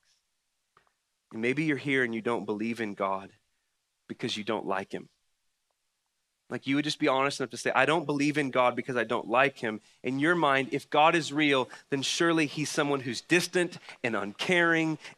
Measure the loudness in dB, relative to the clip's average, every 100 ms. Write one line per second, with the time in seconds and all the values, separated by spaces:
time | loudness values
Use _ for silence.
0 | _ _ _ _ _ _ _ _ _ _
1 | _ _ _ -4 -2 0 0 -2 0 0
2 | 0 -2 -2 -2 -2 -4 -4 -4 -6 -4
3 | -2 -4 -8 -20 _ _ _ _ _ _
4 | -16 -8 -6 -6 -4 -4 -2 -4 -6 -10
5 | -12 _ _ _ _ _ _ _ _ _
6 | _ _ _ _ -10 -8 -2 0 0 0
7 | 2 2 0 -2 -6 -6 0 2 4 2
8 | 0 0 0 0 0 2 2 0 -2 -2
9 | -2 -2 0 2 2 0 -6 -6 -10 _
10 | -6 0 2 2 2 2 0 -4 0 4
11 | 6 4 0 0 2 2 0 -6 -6 -4
12 | -2 0 2 2 0 -2 -4 -2 0 -2
13 | -4 -8 2 2 2 0 -2 -4 -18 -8
14 | -4 -4 -4 -6 0 2 4 2 0 -4
15 | -8